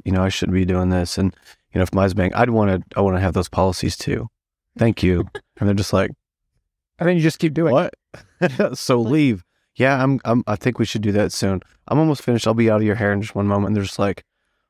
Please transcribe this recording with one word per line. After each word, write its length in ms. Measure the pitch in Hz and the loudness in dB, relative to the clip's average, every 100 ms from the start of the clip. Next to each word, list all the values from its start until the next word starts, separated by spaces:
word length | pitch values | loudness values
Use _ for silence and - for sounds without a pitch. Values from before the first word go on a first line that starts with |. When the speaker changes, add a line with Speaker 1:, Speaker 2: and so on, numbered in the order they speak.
| - | -2
Speaker 1:
you 80 | |
know, 100 | 95 | 0
I 60 | 95 | 0
shouldn't 260 | - - 92 | -2 0 0
be 80 | |
doing 260 | 92 90 90 | 2 0 2
this." 280 | 92 87 - | 0 -2 -2
And, 180 | 95 - - - _ | -2 -2 -20 -20 _
you 60 | 87 | -2
know, 40 | |
if 100 | 92 | 0
mine's 200 | 95 98 | 2 0
bank, 180 | 95 92 | 2 -2
I'd 160 | - 123 | 2 2
wanna, 320 | 113 101 92 - - | 2 2 0 -4 -2
I 60 | |
wanna 180 | 98 92 | 0 2
have 140 | 95 | 0
those 160 | 90 87 | 0 -2
policies 480 | - 95 90 - - | 0 0 0 -4 -4
too. 320 | - 139 117 _ _ _ _ - | -6 -6 -6 _ _ _ _ -2
"Thank 260 | 117 101 | 0 2
you." 240 | 90 90 85 | 0 0 -2
Speaker 2:
<laughs> 260 | - _ - | -10 _ -4
Speaker 1:
And 80 | 101 | -2
they're 80 | 98 | 0
just 160 | 95 | 0
like, 200 | 95 98 - _ _ _ _ _ _ _ - | 0 -2 -6 _ _ _ _ _ _ _ -4
Speaker 2:
And 80 | 170 | 0
then 80 | 180 | 2
you 60 | |
just 180 | 156 - | 0 0
keep 140 | 165 | -2
doing 220 | 143 165 131 | 0 2 2
it. 180 | 175 - _ - - - | 0 -8 _ -20 -18 -4
Speaker 1:
"What?" 360 | 175 131 202 127 | -4 0 -4 -2
<laughs> 0 | |
"So 240 | - 120 | 0 0
Speaker 3:
Like 100 | 117 | 2
Speaker 1:
leave." 320 | 156 143 101 - _ _ - | 2 2 0 -6 _ _ -2
"Yeah, 280 | 131 139 | 0 2
I'm, 160 | 135 135 - | 2 0 0
I'm, 180 | 117 - | 0 0
I 80 | 104 | -2
think 240 | 131 117 | -2 -2
we 60 | 110 | -4
should 160 | 110 | -2
do 100 | 104 | 0
that 180 | 101 104 | 0 0
soon. 300 | - 98 95 - _ - | -2 -2 -2 -6 _ -2
I'm 120 | 135 | 0
almost 240 | 160 139 | 2 0
finished. 240 | - 117 110 | 0 0 0
I'll 60 | |
be 160 | 113 113 | 2 2
out 120 | 107 | 2
of 60 | 107 | 0
your 80 | 104 | 0
hair 180 | 104 | 0
in 80 | 101 | -2
just 140 | 107 104 | -4 -4
one 120 | 101 | 0
moment." 200 | 101 98 | 0 0
And 80 | 107 | -2
they're 80 | |
just 160 | 98 - | -4 -2
like, 260 | 101 - _ _ _ _ _ | -4 -4 _ _ _ _ _